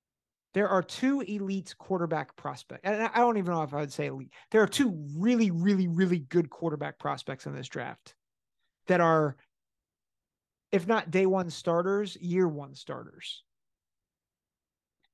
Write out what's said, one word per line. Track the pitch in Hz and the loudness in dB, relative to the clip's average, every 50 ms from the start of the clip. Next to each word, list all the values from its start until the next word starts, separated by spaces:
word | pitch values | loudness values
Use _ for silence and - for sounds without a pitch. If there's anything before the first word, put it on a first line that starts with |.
| _ _ _ _ _ _ _ _ _ _ - | _ _ _ _ _ _ _ _ _ _ -2
there | 196 208 185 | -2 0 2
are | 190 185 | 2 0
two | 180 - - - 254 269 277 277 | 0 -2 -4 -2 0 0 0 0
elite | 208 190 208 202 196 190 196 190 - - - - | -2 -6 -6 -6 -4 -4 -6 -6 -6 -10 -16 -14
quarterback | - - 190 175 170 156 160 151 139 - - | -8 -4 -4 -2 -2 -2 -4 -4 -6 -8 -12
prospects. | - - 139 139 - - - 127 - - | -12 -12 -12 -12 -12 -16 -18 -16 -8 -6
And | 196 214 214 226 | -4 -2 -2 -2
I, | 226 - | 0 2
I | 233 | 4
don't | 247 240 226 202 | 4 4 4 2
even | 180 180 | 0 0
know | 175 160 | 0 -2
if | 151 135 | -2 -2
I | 143 147 | -4 -6
would | 151 139 | -6 -6
say | - - 147 | -6 -6 -6
elite. | 139 135 135 131 143 - - - _ | -6 -6 -10 -14 -16 -20 -20 -4 _
There | - 220 | 4 6
are | 202 - | 6 6
two | - - 277 220 175 156 147 143 147 | 4 2 2 2 0 -4 -8 -8 -4
really, | 160 190 240 247 226 226 190 | 0 2 4 4 4 4 4
really, | 170 165 175 208 202 190 185 175 | 2 2 2 4 4 4 2 2
really | 165 175 190 175 185 165 | 2 2 2 2 2 0
good | 139 - - 175 165 131 | -2 0 2 2 2 0
quarterback | - - 170 165 151 143 147 147 - - | -4 -6 -4 -4 -4 -4 -6 -8 -8 -6
prospects | - 147 139 131 - 143 135 - - | -6 -4 -4 -6 -6 -10 -10 -10 -10
in | 143 139 | -10 -10
this | 139 127 - | -10 -12 -10
draft | - 139 123 131 127 - - - - _ _ _ _ _ _ _ _ _ _ _ _ _ _ - | -10 -10 -10 -10 -12 -16 -20 -20 -20 _ _ _ _ _ _ _ _ _ _ _ _ _ _ 2
that | 180 175 | 2 4
are, | 170 165 160 156 151 143 131 - _ _ _ _ _ _ _ _ _ _ _ _ _ _ _ _ _ _ _ _ _ _ _ _ _ _ | 4 4 4 4 4 2 -2 -6 _ _ _ _ _ _ _ _ _ _ _ _ _ _ _ _ _ _ _ _ _ _ _ _ _ _
if | 202 190 170 | 0 0 2
not | 202 226 208 - 165 | 2 0 0 0 0
day | 160 185 190 | 2 2 4
one | 185 190 190 180 165 | 4 2 2 0 -4
starters, | 143 - - 175 170 170 175 190 196 202 208 185 - | -8 -6 -2 0 0 2 2 0 0 -2 -2 -4 -8
year | - 170 175 175 185 185 165 | -8 -6 0 2 2 2 2
one | 147 143 139 135 139 | 0 -4 -10 -14 -18
starters. | - - - 135 127 - - - - - - - - - _ _ _ _ _ _ _ _ _ _ _ _ _ _ _ _ _ _ _ _ _ _ _ _ _ _ _ _ _ _ _ _ _ | -16 -12 -12 -12 -12 -12 -16 -18 -16 -14 -14 -14 -14 -18 _ _ _ _ _ _ _ _ _ _ _ _ _ _ _ _ _ _ _ _ _ _ _ _ _ _ _ _ _ _ _ _ _